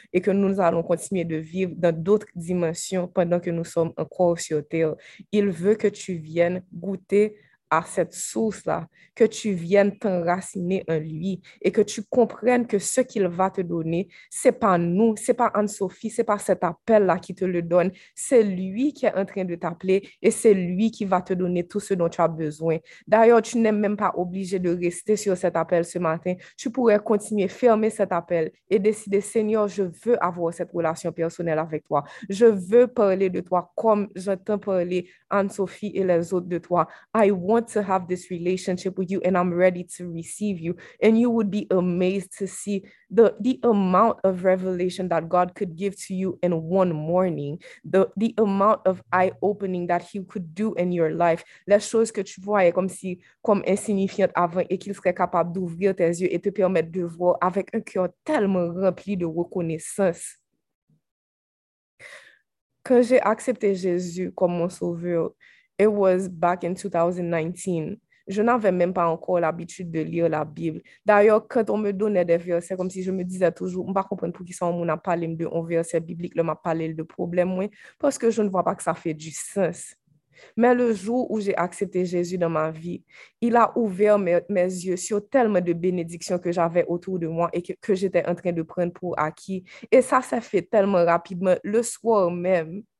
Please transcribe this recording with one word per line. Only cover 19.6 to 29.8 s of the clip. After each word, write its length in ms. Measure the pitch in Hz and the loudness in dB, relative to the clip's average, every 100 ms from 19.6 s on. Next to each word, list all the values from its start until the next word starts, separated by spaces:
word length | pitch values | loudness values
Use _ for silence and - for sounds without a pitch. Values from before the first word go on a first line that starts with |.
| 170 170 190 190 196 - | -6 -4 0 0 -2 -2
et 120 | 226 | 0
c'est 200 | 220 226 | 4 4
lui 380 | 190 175 180 220 | 4 2 0 0
qui 140 | 220 | -2
va 180 | 196 180 | 0 0
te 100 | 185 | 0
donner 320 | 180 180 180 | -2 0 -2
tout 140 | 175 208 | -2 -6
ce 160 | - | -4
dont 140 | 190 165 | -2 0
tu 120 | - | 2
as 60 | 165 | 0
besoin. 520 | 160 156 151 165 165 - - - | 0 -6 -4 -2 -2 -6 -20 2
D'ailleurs, 340 | 214 226 233 | 6 8 6
tu 160 | 226 233 | 4 2
n'es 120 | 226 | 2
même 260 | 208 208 208 | 2 0 0
pas 160 | 202 - | -2 -2
obligé 420 | 180 190 185 185 | -4 -6 -4 -2
de 120 | 180 | -2
rester 440 | 175 170 170 - | 0 -2 -2 -2
sur 220 | 208 202 185 | -2 0 0
cet 180 | 180 | 0
appel 300 | 170 165 175 | 0 0 0
ce 160 | 170 175 | 0 -2
matin. 340 | 170 165 180 180 - - | -2 -2 -4 -6 -10 -10
Tu 140 | 277 | -6
pourrais 280 | 247 233 208 | 0 4 4
continuer, 480 | 208 208 - 208 196 | 2 -2 0 -2 -2
fermer 440 | - 247 220 220 | 2 4 4 2
cet 200 | 226 196 | 0 -2
appel 400 | 175 170 170 160 - - | -2 -2 -2 -2 -6 -2
et 120 | 202 | 0
décider, 400 | 202 214 - 196 | 2 -2 -2 -2
Seigneur, 480 | 202 233 214 220 208 | 0 -2 0 0 0
je 160 | 202 | -2